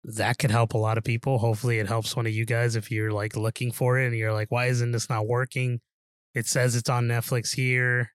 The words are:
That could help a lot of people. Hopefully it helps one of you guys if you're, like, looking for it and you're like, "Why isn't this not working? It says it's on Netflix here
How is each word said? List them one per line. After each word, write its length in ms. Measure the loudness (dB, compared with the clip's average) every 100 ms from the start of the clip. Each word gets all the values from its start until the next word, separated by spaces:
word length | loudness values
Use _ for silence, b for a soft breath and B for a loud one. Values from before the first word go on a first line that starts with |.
That 340 | -10 -2 0 2
could 120 | 2
help 240 | 4 2
a 40 | 2
lot 200 | 0 0
of 60 |
people. 340 | 0 -2 0 0
Hopefully 400 | 2 0 0 0
it 80 | 0
helps 260 | -2 -2
one 120 | -2 -2
of 60 |
you 120 | -2
guys 320 | 0 0 2 0
if 140 | -2
you're, 200 | -4 -2
like, 260 | -2 -4 -2
looking 360 | -4 -2 -6
for 260 | 0 2 2
it 80 | 2
and 100 | 0
you're 180 | -2
like, 160 | -2 0
"Why 160 | 0 2
isn't 260 | 2 0
this 160 | -2 -2
not 180 | -2 0
working? 540 | 0 0 -2 -2 -4 _ _ _ _ _
It 120 | -4 0
says 300 | 2 2 2
it's 140 | 2
on 180 | 0 2
Netflix 460 | 0 0 -2 -2
here 580 | -2 0 2 2 2 -2